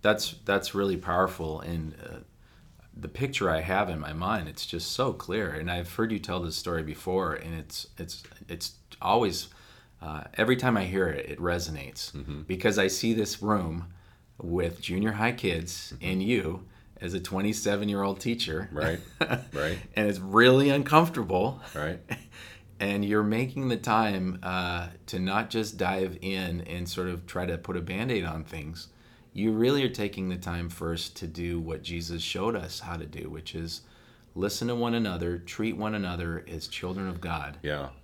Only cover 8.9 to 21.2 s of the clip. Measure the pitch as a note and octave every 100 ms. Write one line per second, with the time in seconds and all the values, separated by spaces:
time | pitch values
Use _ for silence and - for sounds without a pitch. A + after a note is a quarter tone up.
8.9 | - F2+ A2 A2 - - - - - -
9.9 | - E2 D2+ - - A2+ B2+ B2+ A2 F#2
10.9 | F#2+ F2+ C#2+ B1+ D2 F2 E2+ D#2 D2+ C2+
11.9 | - - D2 C#2 D2 D#2 F#2 F#2 G2 F#2+
12.9 | - A2+ A2 G#2 - G2+ G#2 E2+ E2 F2
13.9 | - - - _ - E2+ F2 E2+ E2+ -
14.9 | F2+ G#2+ G#2 A2+ B2 G2 E2 F2 - -
15.9 | C2+ F2 F#2+ G2 A#2+ E2+ F#2 - - -
16.9 | - F2+ F2+ F2 F#2+ G2+ G#2+ G#2 G2+ G#2
17.9 | G2+ G2 F#2+ A#2 A#2 - D#2 G2+ C#2+ D#2
18.9 | E2 - - - B2+ - C#2 D2+ F2+ -
19.9 | - G#2 F#2 F#2+ G2+ B2 C3 C#3+ C#3 C3+
20.9 | D3+ E3+ D#3+